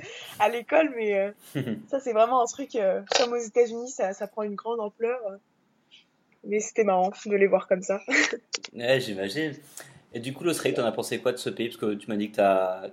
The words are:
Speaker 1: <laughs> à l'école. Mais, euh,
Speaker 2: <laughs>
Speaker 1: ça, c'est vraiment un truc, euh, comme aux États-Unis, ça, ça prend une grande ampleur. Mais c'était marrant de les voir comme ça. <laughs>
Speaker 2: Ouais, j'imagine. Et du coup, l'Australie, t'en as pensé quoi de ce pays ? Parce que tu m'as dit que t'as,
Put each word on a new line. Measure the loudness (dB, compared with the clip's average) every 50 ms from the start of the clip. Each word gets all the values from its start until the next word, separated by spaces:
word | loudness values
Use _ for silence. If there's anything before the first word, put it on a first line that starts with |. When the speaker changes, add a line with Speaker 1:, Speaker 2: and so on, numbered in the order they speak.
| -4 -6 -14
Speaker 1:
<laughs> | -14 -16 -10 -2 2
à | 2
l'école. | 2 2 0 -2 2 4 4 4 4 0
Mais, | -2 -2 0 2 0
euh, | 0 -2 -4 _ -14 -8 -6
Speaker 2:
<laughs> | -4 -4 -4 -6 -8 -8 -6
Speaker 1:
ça, | -6 -4
c'est | -2 0 4
vraiment | 4 4 4 6 2
un | 2
truc, | 2 -2 -8 -10 -6 -2
euh, | 0 0 2 0 0 0 2 2
comme | 2 2 2 0
aux |
États-Unis, | -4 -4 -2 2 2 2 2 2 -8 -10 -8
ça, | -6 -4 -4 -4 -4
ça | -6 -10
prend | -10 -6 -6 -6
une | -6 -6
grande | -8 -6 -6 -4 -4
ampleur. | -4 -6 -6 -4 -4 -4 -4 -4 -6 -10 -10 -12 _ _ _ _ _ _ _ _ _ _ _ -20 _ _ _ _ _ _ _ _ -6
Mais | -2 -2 -2
c'était | -2 -2 0 0 2
marrant | 4 4 4 2 2 0 -4 -6
de | -2 2
les | 4 4
voir | 4 4 2 2
comme | 2 -2 -2 0
ça. | -4 -4 -4 -2
<laughs> | 0 2 2 2 2 0 -6 _ -8 -10 -10 -10 -10 -10
Speaker 2:
Ouais, | -4 2 2 2 2
j'imagine. | 2 -2 -4 -4 -4 -4 -4 -4 -4 -4 -6 -10 -16 -20 -18 -18 -20 -20 -20 -20 _ _ -10
Et | -8
du | -8 -8 -8
coup, | -2 -2
l'Australie, | -2 0 2 0 0 2
t'en | 2 0
as | 0 0
pensé | -2 -4 -4 -4 -2
quoi | 0 0 -2
de |
ce | -2 -4 -6
pays ? | -4 -4 -4
Parce | -6 -4 -4
que | -2 -2 -2
tu | -4 -6 -4
m'as | -4
dit | -2 -4 -2
que | 2
t'as, | 4 6 6 6 6 4 0 -2 -4 -8 -12